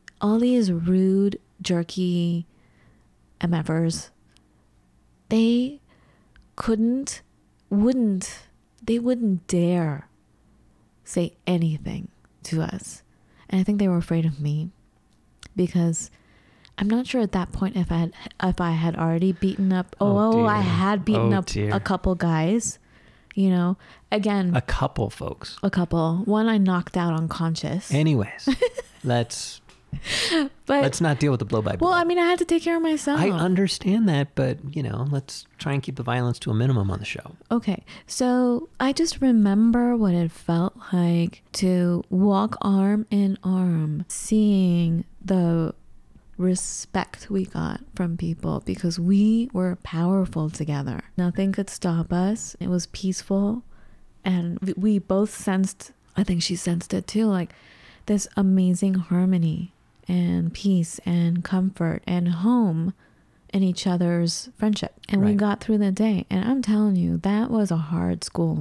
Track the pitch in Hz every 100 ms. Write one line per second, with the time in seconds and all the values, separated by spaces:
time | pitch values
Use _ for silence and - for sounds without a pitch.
0 | - - 208 226 247 247 196 170 170 185
1 | 190 196 196 - _ - 185 175 165 185
2 | 180 175 170 170 - _ _ _ _ _
3 | _ _ _ - 170 170 160 160 165 160
4 | - _ _ _ _ _ _ _ _ _
5 | _ _ - 220 226 240 254 285 _ _
6 | _ _ _ - _ - - 220 233 262
7 | 277 - - _ _ _ - 202 233 254
8 | 220 185 - - - _ _ _ 226 233
9 | 240 247 220 180 - 175 175 180 160 147
10 | - _ _ _ _ _ _ _ _ _
11 | - 180 170 - - 180 165 156 - -
12 | 180 _ _ _ - 160 165 190 - -
13 | _ _ _ _ - 190 190 208 196 175
14 | - 165 165 143 147 151 170 - _ _
15 | _ _ _ _ - 196 180 175 170 160
16 | - - _ _ _ _ - - 202 233
17 | 254 254 202 185 180 - 190 185 175 170
18 | 170 - - - 185 175 175 165 165 -
19 | 165 165 190 180 190 196 190 185 180 -
20 | 202 202 220 226 226 208 185 170 196 208
21 | 214 208 196 196 180 104 104 196 - 185
22 | 190 175 170 156 165 226 - - _ _
23 | - _ - 196 190 180 175 190 - -
24 | _ 208 208 202 180 165 - - 135 -
25 | 101 - - - - - 196 185 170 165
26 | 160 175 196 214 226 214 185 180 165 185
27 | 170 160 160 - 165 160 - 175 - 143
28 | 156 131 98 - 277 254 480 508 - -
29 | 131 120 117 - - - - - _ -
30 | - - - 330 277 - - 277 139 -
31 | 165 131 147 123 104 110 107 95 359 349
32 | 339 349 339 349 349 339 339 339 330 302
33 | 285 302 - 170 175 185 190 - 185 214
34 | 208 143 139 - 131 147 143 147 123 110
35 | 139 139 135 - - - - 139 - 135
36 | 123 123 120 120 120 110 131 120 98 95
37 | 107 - - - - 233 220 - - -
38 | - - 247 247 247 240 330 - 262 277
39 | 330 - 262 226 202 202 233 233 240 240
40 | 202 175 165 - - 170 185 - - 180
41 | 175 170 170 - _ - 185 180 175 170
42 | - 185 202 196 220 - 202 196 196 214
43 | 214 202 196 196 185 185 180 165 151 151
44 | - - - 214 208 196 180 170 170 165
45 | - - - 185 170 165 160 - - -
46 | - - - - 185 185 - - - 196
47 | - - - 196 185 - 165 - - -
48 | 175 165 170 165 160 143 - 185 175 170
49 | 175 196 214 226 240 185 185 180 - 165
50 | 175 196 180 165 156 - 151 143 135 95
51 | - - 175 185 196 196 196 - 180 165
52 | 165 175 185 226 - - 180 180 175 -
53 | 190 185 - 196 202 240 - - - -
54 | - - 185 180 170 170 190 185 214 202
55 | - 190 208 - 202 190 190 - - _
56 | _ - 202 175 - 175 180 170 - 175
57 | - 214 220 185 165 - - - - -
58 | - 208 - - 190 190 180 180 196 185
59 | 165 180 185 180 165 165 175 _ _ _
60 | - 180 175 175 165 - 202 185 165 -
61 | - 175 170 175 - 185 190 - 165 -
62 | - 175 175 170 214 247 208 165 175 -
63 | _ _ _ _ _ 196 190 175 190 180
64 | 175 170 170 - - - 214 202 - -
65 | - 196 208 202 208 202 - 208 202 190
66 | 220 185 - 190 233 269 214 214 214 180
67 | 170 170 196 208 233 220 196 165 151 170
68 | 180 170 - - 165 156